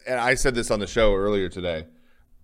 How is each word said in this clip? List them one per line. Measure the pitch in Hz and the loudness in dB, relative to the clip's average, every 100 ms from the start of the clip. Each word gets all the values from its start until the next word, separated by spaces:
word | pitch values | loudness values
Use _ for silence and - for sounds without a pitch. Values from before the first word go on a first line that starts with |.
| 117 | -6
and | 123 | -2
I | 123 | 0
said | 135 143 120 | 2 2 0
this | 110 | -2
on | 110 | -2
the | 98 | -2
show | 117 107 | 2 4
earlier | 95 104 101 90 | 4 2 0 -2
today. | 92 87 82 80 - _ _ _ - | -4 -6 -6 -8 -18 _ _ _ -20